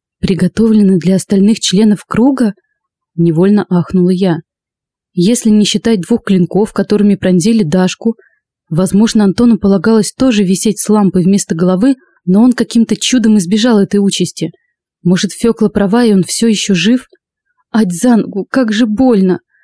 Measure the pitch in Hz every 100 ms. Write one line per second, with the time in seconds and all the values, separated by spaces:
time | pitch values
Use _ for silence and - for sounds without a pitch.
0 | _ _ - 180 180 - 226 214 196 190
1 | 160 190 - 196 202 220 - 185 214 202
2 | - - 254 269 220 - _ _ _ _
3 | _ 165 170 160 196 208 - 180 - 185
4 | 180 180 190 160 - _ _ _ _ _
5 | _ - 175 240 226 214 202 208 226 220
6 | 160 233 - 190 170 185 214 - - 208
7 | 208 196 185 180 190 226 160 185 185 -
8 | 226 233 _ _ _ _ - 156 185 196
9 | 220 220 202 185 240 220 202 196 214 226
10 | 196 - 262 208 185 190 220 - - 214
11 | 196 185 175 202 - 165 180 185 262 262
12 | _ _ 175 190 247 240 233 233 226 208
13 | - 254 220 214 170 214 247 214 190 202
14 | 196 - 175 - 170 - _ _ _ _
15 | 175 180 196 - 233 220 214 214 202 233
16 | 233 196 170 - 226 196 - 180 190 254
17 | - _ _ _ _ _ _ 220 202 170
18 | 247 226 190 196 180 269 226 208 240 208
19 | 262 208 190 170 _ _